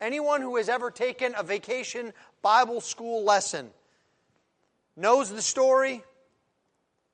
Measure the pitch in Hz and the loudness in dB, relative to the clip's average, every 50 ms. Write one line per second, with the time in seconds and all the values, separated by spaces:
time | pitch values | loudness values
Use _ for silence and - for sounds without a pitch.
0 | 208 226 262 294 302 294 294 285 262 254 247 240 220 185 240 254 240 247 - - | -6 -6 -4 -2 0 0 0 0 -2 -2 -4 -2 0 0 -2 -2 -2 -6 -6 -4
1 | 233 254 233 - 254 247 240 214 185 160 202 208 - - 254 254 240 - - 233 | -4 -4 -4 -2 -4 -4 -4 -4 -4 -4 -4 -6 -4 -6 -6 -6 -6 -8 -8 -10
2 | 240 226 - - - - _ _ - 202 214 240 254 226 240 233 - - - - | -10 -10 -12 -18 -20 -20 _ _ 2 4 6 6 6 4 0 -6 -6 -8 -12 -10
3 | 226 233 233 226 208 202 208 196 190 - - 156 131 110 - _ _ _ _ _ | -8 -6 -4 -2 2 4 4 4 2 0 -6 -8 -10 -12 -18 _ _ _ _ _
4 | _ _ _ _ _ _ _ _ _ _ _ _ _ _ _ _ _ _ _ - | _ _ _ _ _ _ _ _ _ _ _ _ _ _ _ _ _ _ _ -2
5 | 170 208 240 269 269 190 202 220 208 - - 269 262 262 262 262 269 269 262 233 | 2 4 4 4 4 -2 -6 -6 -6 -4 0 2 4 4 4 4 4 0 -2 -6
6 | 202 _ _ _ _ _ _ _ _ _ _ _ _ _ _ _ _ _ _ _ | -12 _ _ _ _ _ _ _ _ _ _ _ _ _ _ _ _ _ _ _
7 | _ _ | _ _